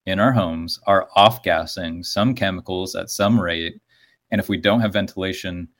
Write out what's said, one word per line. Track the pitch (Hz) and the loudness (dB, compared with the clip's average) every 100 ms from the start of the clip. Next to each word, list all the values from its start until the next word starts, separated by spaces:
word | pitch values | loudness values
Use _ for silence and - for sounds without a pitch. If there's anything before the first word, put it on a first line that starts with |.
| - | -6
in | 95 | 0
our | 120 | 2
homes | 120 87 82 82 - - | 2 0 -4 -8 -6 0
are | 95 - 98 | 2 4 6
off-gassing | 107 117 92 82 82 - 85 85 | 6 6 0 0 -2 -8 -8 -8
some | 87 101 117 | -6 0 0
chemicals | 123 98 90 - 92 92 90 | 2 -2 -4 -6 -6 -6 -8
at | 87 | -8
some | - 101 117 | 0 2 4
rate. | 87 85 85 - _ _ _ _ - | 2 -4 -6 -10 _ _ _ _ -6
And | 104 | -4
if | - | -2
we | 202 | 0
don't | 101 117 | 2 2
have | 107 | 2
ventilation | 101 98 - 95 92 95 90 85 _ | -2 -4 -4 -6 -6 -8 -10 -12 _